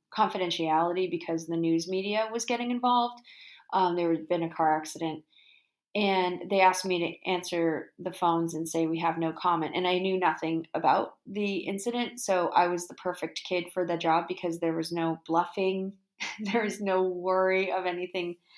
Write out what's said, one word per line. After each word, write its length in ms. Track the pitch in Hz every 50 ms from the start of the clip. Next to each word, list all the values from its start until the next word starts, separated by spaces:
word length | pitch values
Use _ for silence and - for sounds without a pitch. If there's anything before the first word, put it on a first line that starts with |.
| _ _ -
confidentiality 920 | - 214 185 - 196 185 175 165 170 165 160 156 160 165 175 175 185 185 175
because 360 | 170 165 - - 165 165 165
the 100 | 160 170
news 320 | 165 165 165 165 165 170 185
media 400 | 185 185 190 202 208 214 220 220
was 120 | 220 233 -
getting 260 | - 240 240 240 240
involved. 520 | 247 240 247 247 247 240 240 240 240 - _ - - - - - - - - _
Um, 240 | - 196 185 180 175
there 140 | 175 170 170
had 160 | 165 160 160 -
been 140 | 180 170
a 80 | 165 165 165
car 220 | - 165 156 156
accident, 480 | 156 156 - - 156 165 160 151 156 - _ _ _ _ _ _ _ _ _ _ _ _ _ _
and 560 | 208 208 196 196 185 180 180 180 180 180 185
they 100 | 202 196
asked 240 | 185 185 185 - -
me 140 | 190 180 175 170 165 170 - -
to 60 | 190
answer 600 | 185 175 175 - - 170 165 165 156 143 - - _ -
the 140 | 175 180
phones 400 | 170 - 185 170 165 170 170 165 165
and 140 | 156 165 165
say, 180 | - 165 165
"We 120 | 160 165 165
have 180 | 170 165 160 165
no 140 | 165 160
comment." 420 | 160 - - 180 170 165 160 147 -
And 120 | 180 180 180
I 100 | 180 180
knew 200 | 185 190 190 185
nothing 480 | 180 165 160 - - 160 165 165 165 - -
about 420 | - - 127 143 190 - - - _ _
the 320 | - 190 208 208 202 196 185
incident, 640 | - - 202 196 - 240 233 240 240 - - -
so 280 | - - 190 180 175 -
I 200 | - 147 180 175
was 180 | 180 175 175
the 80 | - -
perfect 480 | - - 185 175 - - 160 - - -
kid 280 | - 185 180 170 -
for 140 | - 185 180
the 100 | 175 175
job 320 | 165 170 165 160 170 170 -
because 300 | 185 - - 175 165 170
there 140 | 170 165 160
was 160 | 165 160 165
no 260 | 170 170 165 165 160 160 _
bluffing. 680 | - 165 170 180 - - - 190 190 190 190 190 190 - _ _ _ _ _
<laughs> 220 | - - - -
There 220 | 214 196 202 240
was 180 | 214 208 185 -
no 220 | 208 196 190 185
worry 680 | 185 185 180 180 175 185 185 185 185 185 185 190 190 185
of 120 | - 190 180
anything, 500 | 180 175 175 180 180 - 190 175 175 175 _ _ _ _